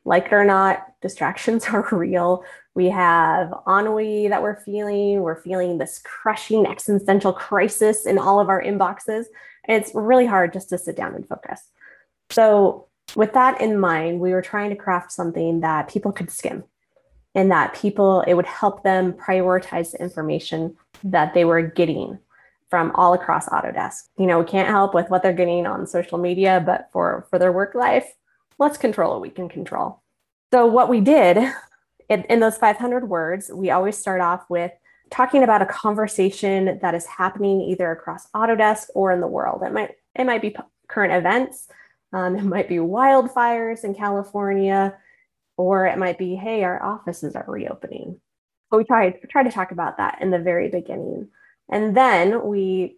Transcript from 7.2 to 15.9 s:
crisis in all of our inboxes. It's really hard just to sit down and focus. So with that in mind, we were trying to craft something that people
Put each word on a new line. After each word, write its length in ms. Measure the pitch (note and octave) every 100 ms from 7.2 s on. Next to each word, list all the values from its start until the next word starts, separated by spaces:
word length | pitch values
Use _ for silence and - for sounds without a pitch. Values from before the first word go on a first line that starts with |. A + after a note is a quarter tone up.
| G3
crisis 720 | F#3 - G3+ G3+ - G#3+ G#3+
in 140 | - G3
all 220 | F#3+ G3+
of 80 | F#3+
our 120 | F#3+
inboxes. 680 | - G3+ F#3 - - A3 A3+ - - _ -
It's 240 | A3 A3
really 320 | A3 G#3+ B3+ A#3+
hard 260 | F#3+ F3
just 180 | F#3+ -
to 80 | F3+
sit 180 | - D#3
down 180 | -
and 120 | - -
focus. 420 | - - - _ _ - _ _ _ -
So 580 | - A3 G#3 G3 - - _ -
with 180 | G#3+ G#3+
that 260 | C4 C4 B3+
in 180 | A3 G#3
mind, 400 | F3+ D#3+ E3 F3
we 140 | F3+
were 100 | F#3
trying 280 | F3+ G#3 G#3
to 60 | G3+
craft 360 | G3+ F3+ -
something 480 | - E3+ E3 E3 E3
that 280 | D#3+ D#3
people 220 | D3